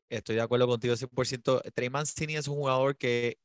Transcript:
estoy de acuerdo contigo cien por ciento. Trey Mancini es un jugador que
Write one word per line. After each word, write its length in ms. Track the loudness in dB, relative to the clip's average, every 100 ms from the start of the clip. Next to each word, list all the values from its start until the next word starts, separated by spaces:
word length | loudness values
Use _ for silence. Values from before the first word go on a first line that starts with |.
| -10
estoy 300 | -10 -4 -2
de 40 |
acuerdo 260 | 0 2 2
contigo 280 | 2 0 -2
cien 140 | -2
por 180 | -2 -2
ciento. 340 | -2 2 2 0
Trey 160 | -4 -2
Mancini 480 | -2 -4 -4 -4 -4
es 100 | -4
un 80 | -2
jugador 400 | 0 2 2 0
que 420 | 0 0 0 -4